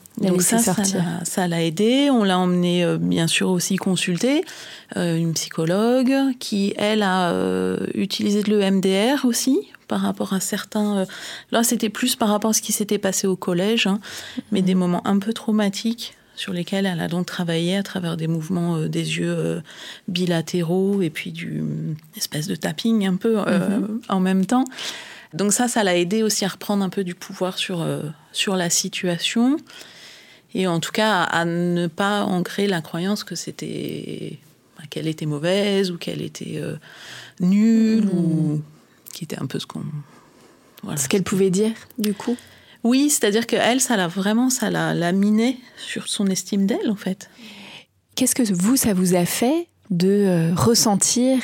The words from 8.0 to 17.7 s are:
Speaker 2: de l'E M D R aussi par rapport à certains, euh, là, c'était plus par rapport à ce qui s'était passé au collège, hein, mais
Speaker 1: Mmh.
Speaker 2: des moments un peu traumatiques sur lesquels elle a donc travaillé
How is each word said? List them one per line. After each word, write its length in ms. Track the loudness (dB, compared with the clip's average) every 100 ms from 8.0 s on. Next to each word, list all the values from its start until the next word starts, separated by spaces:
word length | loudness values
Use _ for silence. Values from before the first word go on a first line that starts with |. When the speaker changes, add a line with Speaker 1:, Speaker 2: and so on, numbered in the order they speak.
| -4 0 0 2
Speaker 2:
de 80 | 2
l'E 120 | 2
M 180 | 4 2
D 320 | 2 2 2
R 120 | 2 2
aussi 320 | 0 2 0 -2 -16 -6
par 120 | -2
rapport 320 | -2 -2 -2
à 80 | -2
certains, 560 | -2 -6 -4 -2 0 0
euh, 40 | -2 -6 -14 -14 -2
là, 100 | 0
c'était 280 | 2 2 -2
plus 260 | -2 -2 0
par 140 | 2
rapport 220 | 2 2
à 20 |
ce 80 | 0
qui 100 | -2
s'était 240 | -4 -2 0
passé 300 | 0 0 -2
au 100 | -2
collège, 500 | -2 0 2 2 2
hein, 140 | 0 -4 -14 -12 -12 -4
mais 100 | 0
Speaker 1:
Mmh. 20 |
Speaker 2:
des 100 | 2
moments 320 | 2 2 0 0
un 120 | 0
peu 160 | 0
traumatiques 800 | -6 -2 0 0 -2 -4 -6 -10 -16 _
sur 200 | -12 -8
lesquels 320 | -6 -4 -2 0
elle 140 | -2
a 80 | -2
donc 180 | -2 -4
travaillé 500 | -4 -2 0 0